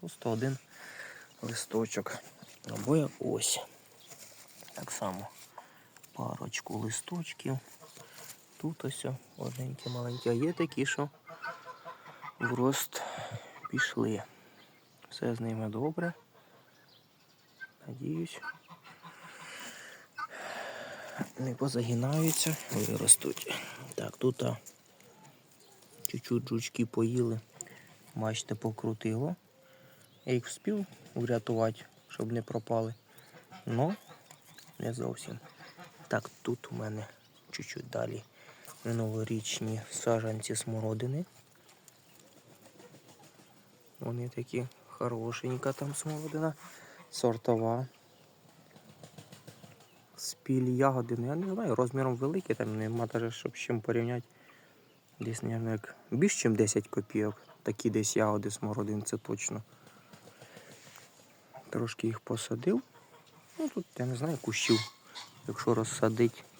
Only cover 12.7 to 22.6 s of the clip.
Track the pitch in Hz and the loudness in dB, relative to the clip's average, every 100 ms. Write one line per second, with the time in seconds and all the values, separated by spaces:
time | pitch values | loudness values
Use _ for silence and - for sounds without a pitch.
12.7 | 143 - - - - - - - - - | 4 0 -4 -6 -6 -8 -8 -12 -12 -4
13.7 | 147 - - 113 107 - - - - - | 0 0 2 2 0 -4 -16 -20 -20 -20
14.7 | - - - - - 120 117 113 113 110 | -20 -20 -20 -16 -4 -2 0 -2 -2 -2
15.7 | 107 143 160 175 170 - - - - - | 0 -2 0 -4 -4 -16 -20 -20 -20 -20
16.7 | - - - _ _ _ - - - - | -20 -20 -20 _ _ _ -20 -20 -18 -18
17.7 | - 147 127 135 156 170 - 302 - - | -16 -14 -8 -4 -4 -4 -6 -10 -10 -14
18.7 | 165 - - - - - - - - 988 | -20 -20 -20 -18 -18 -18 -16 -14 -12 -12
19.7 | - - - - - 415 - - - - | -12 -16 -18 -18 -8 -8 -6 -8 -6 -6
20.7 | - - - - - - - 131 120 139 | -8 -10 -10 -10 -6 -6 -2 -2 2 2
21.7 | 123 120 117 127 156 160 160 - 160 | 2 2 4 4 4 4 4 2 0